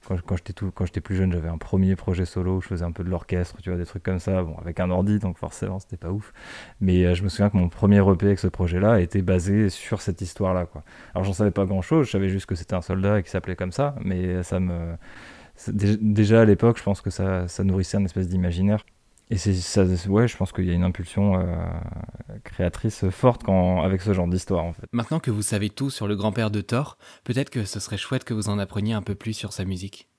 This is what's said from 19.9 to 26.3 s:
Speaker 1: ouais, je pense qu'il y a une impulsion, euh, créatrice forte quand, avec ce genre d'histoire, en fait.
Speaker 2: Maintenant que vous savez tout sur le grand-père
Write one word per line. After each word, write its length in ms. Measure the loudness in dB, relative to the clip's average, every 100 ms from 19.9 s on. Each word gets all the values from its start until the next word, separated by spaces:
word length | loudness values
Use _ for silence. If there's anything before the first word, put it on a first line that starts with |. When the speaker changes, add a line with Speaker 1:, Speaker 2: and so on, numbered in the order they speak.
| 2 2
Speaker 1:
ouais, 200 | 4 2
je 80 | 0
pense 160 | -6
qu'il 140 | -2 0
y 40 |
a 20 |
une 120 | 2
impulsion, 520 | 2 0 -6 0 2 2
euh, 200 | 0 -2 -4 -6 -8 -10 -12 -14 -16 -16
créatrice 680 | -16 -2 -2 0 -6 -2 -2
forte 320 | 2 2 2
quand, 400 | 2 4 4 2
avec 180 | 2 0
ce 120 | 2
genre 160 | 0 2
d'histoire, 340 | -2 0 -2
en 100 | -2
fait. 140 | -8 -6
Speaker 2:
Maintenant 260 | -6 -2 -4
que 140 | -2
vous 100 | -2
savez 260 | -2 -2 -2
tout 220 | -4 -6
sur 160 | -4 -4
le 80 |
grand-père 380 | -2 -2